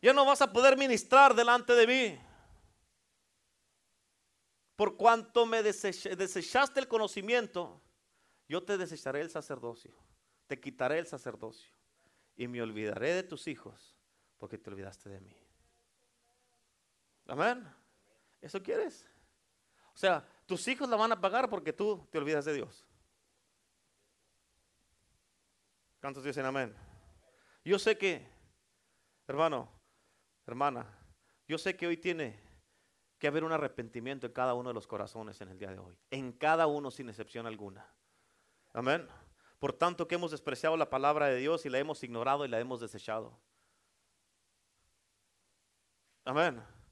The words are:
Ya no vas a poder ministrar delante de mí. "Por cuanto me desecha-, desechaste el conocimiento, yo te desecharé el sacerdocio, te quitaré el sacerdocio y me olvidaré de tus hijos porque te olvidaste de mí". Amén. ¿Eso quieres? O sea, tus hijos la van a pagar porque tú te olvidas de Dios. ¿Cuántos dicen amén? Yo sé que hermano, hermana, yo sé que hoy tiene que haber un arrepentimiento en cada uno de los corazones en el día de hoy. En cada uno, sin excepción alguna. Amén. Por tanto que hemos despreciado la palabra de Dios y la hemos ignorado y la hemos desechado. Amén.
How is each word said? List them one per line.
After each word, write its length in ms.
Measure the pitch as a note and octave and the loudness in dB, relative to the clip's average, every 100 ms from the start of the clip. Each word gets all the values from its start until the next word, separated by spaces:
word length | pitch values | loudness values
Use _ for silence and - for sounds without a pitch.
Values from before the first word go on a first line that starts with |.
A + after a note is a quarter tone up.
Ya 120 | A#3 | 8
no 120 | C#4 | 8
vas 180 | C4+ C#4 | 8 6
a 100 | C4+ | 4
poder 240 | G3+ C4+ C4 | 8 8 8
ministrar 560 | C#4 A3 - C4 C#4 | 4 2 6 10 10
delante 420 | A#3 A#3 B3 A#3+ | 10 6 4 6
de 120 | A#3+ A3+ | 8 8
mí. 340 | C4 A#3 C#3 - - - - _ _ _ _ _ _ _ _ _ _ _ _ _ _ _ _ _ _ _ _ _ | 6 2 -2 -16 -20 -20 -20 _ _ _ _ _ _ _ _ _ _ _ _ _ _ _ _ _ _ _ _ _
"Por 220 | - G#3 G#3 | 0 0 4
cuanto 500 | G#3+ A#3 A3 A#3 A#3 | 4 4 2 2 2
me 160 | A3+ | 2
desecha-, 540 | G#3+ G3 G3+ F3+ G3 F3+ | 0 0 -4 -6 -8 -4
desechaste 640 | F#3 F#3+ E3+ B3 C#4 C4+ | -4 -4 0 2 2 0
el 80 | C4 | -2
conocimiento, 920 | A3+ G#3+ - G3 B3 A3 F3+ D#3+ F2 _ _ _ _ _ _ _ | -2 -2 -4 -2 -2 -2 -6 -8 -12 _ _ _ _ _ _ _
yo 160 | D#3+ | -8
te 120 | F#3 G3+ | -2 -4
desecharé 440 | F3 D#3+ C#3 C#3 | -4 -6 -6 -4
el 100 | E3 | -6
sacerdocio, 640 | E3 D3 C3 A#2+ A2+ - - _ _ _ _ _ | -8 -10 -10 -10 -12 -18 -20 _ _ _ _ _
te 100 | C3 | -10
quitaré 400 | C#3 B2+ B2+ D#3+ | -10 -2 0 2
el 80 | F3 | -2
sacerdocio 640 | C#3 - G#2+ A2 A2 - _ _ _ _ _ _ | -10 -10 -10 -12 -14 -20 _ _ _ _ _ _
y 140 | - B2 | -10 -8
me 120 | B2 | -6
olvidaré 540 | A#2 G#2+ G#2+ G2 B2+ | -6 -4 -6 -4 -2
de 80 | F3+ | -2
tus 240 | F#3 D#3+ - | -4 -10 -10
hijos 500 | C3+ - G#2+ - _ _ _ _ _ | -12 -14 -20 -20 _ _ _ _ _
porque 200 | G2+ G#2+ | -16 -14
te 120 | - | -14
olvidaste 380 | G2 G2 F#2+ G2+ | -14 -16 -18 -20
de 120 | G2 | -20
mí". 160 | F#2+ - _ _ _ _ _ _ _ _ _ _ _ _ _ _ _ _ _ _ - | -20 -20 _ _ _ _ _ _ _ _ _ _ _ _ _ _ _ _ _ _ -12
Amén. 360 | C3+ F#3+ B3 F3+ - _ _ _ _ _ _ | -2 -2 -2 -10 -20 _ _ _ _ _ _
¿Eso 200 | - G3 | -12 -12
quieres? 460 | F#3+ A4+ G4 - - _ _ _ _ _ _ _ _ | -6 -4 -4 -8 -20 _ _ _ _ _ _ _ _
O 40 | - | -2
sea, 300 | G3 E3 - _ - | 0 0 -4 _ -8
tus 200 | F3+ - | -6 -4
hijos 220 | - C#4 | -4 0
la 80 | A3 | 2
van 160 | A3+ | 2
a 80 | G#3+ | 2
pagar 280 | F#3+ A3 C4 | 0 0 0
porque 240 | G3+ D3+ | -2 -6
tú 360 | D3+ G#3 G3 D3+ | -2 -2 -2 -6
te 80 | D#3+ | -4
olvidas 260 | D3 D3+ | 0 -2
de 100 | C#3+ | -2
Dios. 300 | C#3+ - - _ _ _ _ _ _ _ _ _ _ _ _ _ _ _ _ _ _ _ _ _ _ _ _ _ _ _ _ _ _ _ _ | -4 -6 -14 _ _ _ _ _ _ _ _ _ _ _ _ _ _ _ _ _ _ _ _ _ _ _ _ _ _ _ _ _ _ _ _
¿Cuántos 240 | C#3 C3+ | -12 -8
dicen 200 | C3+ C#3 | -8 -4
amén? 300 | C3 C#3 B2 G#2 - - - - _ _ _ _ | -2 -2 -6 -8 -20 -20 -20 -20 _ _ _ _
Yo 140 | D#3 G3+ | -2 0
sé 180 | A3+ G#3+ | 2 0
que 360 | G3 D3 - - _ _ _ _ _ _ _ _ - | 0 -4 -10 -20 _ _ _ _ _ _ _ _ -10
hermano, 420 | C#3 D#3+ C#3 - - _ _ _ _ _ _ - | -2 0 -2 -10 -20 _ _ _ _ _ _ -14
hermana, 520 | A#2 C#3+ B2 A#2 - - _ _ _ _ | -2 -2 -2 -14 -20 -20 _ _ _ _
yo 120 | D3+ | -6
sé 180 | F#3+ F#3 | -6 -4
que 100 | E3+ | -4
hoy 100 | E3+ | -4
tiene 440 | F3 E3 C3+ G#2 - - _ _ _ _ _ _ | -4 -4 -6 -10 -20 -20 _ _ _ _ _ _
que 100 | D3 | -2
haber 160 | D3+ | -2
un 80 | D#3+ | -2
arrepentimiento 760 | D#3+ C#3+ - A2+ A#2+ A#2+ C3+ B2 | -2 -2 -6 -10 -10 -8 -8 -10
en 60 | |
cada 220 | - B2+ | -4 -2
uno 160 | B2 B2 | -2 -4
de 40 | |
los 120 | A#2 - | -8 -8
corazones 540 | G#2+ G2+ A2+ G#2+ G2+ | -10 -10 -12 -14 -16
en 80 | G2 | -18
el 100 | F#2 | -14
día 120 | G2 | -14
de 80 | F#2 | -14
hoy. 180 | F#2 F2+ _ | -18 -20 _
En 220 | C3+ B2+ | -10 -10
cada 340 | A#2+ D3+ D#3+ D#3+ | -4 0 2 2
uno, 240 | D3 C#3+ | 0 -6
sin 180 | A#2+ B2 | -12 -16
excepción 380 | G#2+ G#2+ A#2 A#2 | -14 -14 -10 -10
alguna. 400 | A2 G2+ F#2+ - _ _ _ _ _ _ _ _ | -10 -14 -16 -20 _ _ _ _ _ _ _ _
Amén. 340 | A#2 B2+ D#3+ - - - _ _ _ | -4 0 0 -2 -20 -20 _ _ _
Por 120 | C#3 | -6
tanto 360 | - F3 F3 E3+ | 0 -2 0 -4
que 80 | F3 | -4
hemos 160 | F3 | -4
despreciado 440 | D3+ - B2+ D#3+ D#3+ | -6 -8 -4 -2 0
la 140 | D3 | 0
palabra 360 | C3 C#3+ D3+ C#3+ | 0 0 2 2
de 80 | B2+ | 0
Dios 280 | C#3 E3 | 0 -2
y 60 | D3 | -2
la 80 | B2+ | -4
hemos 240 | D3 D3 | -4 -8
ignorado 420 | B2 A#2 B2 C#3+ | -8 -4 -2 -2
y 40 | C#3 | -2
la 100 | A2+ | -4
hemos 220 | B2 B2 | -4 -8
desechado. 580 | A2+ G#2 - A2 A2+ A#2 _ _ _ _ _ _ _ _ _ _ _ _ _ _ _ _ _ _ _ _ _ _ _ _ _ _ _ _ | -10 -12 -8 -8 -8 -18 _ _ _ _ _ _ _ _ _ _ _ _ _ _ _ _ _ _ _ _ _ _ _ _ _ _ _ _
Amén. 360 | - C#3 E3+ A#2+ G#2+ - - | -4 0 0 -2 -16 -20 -20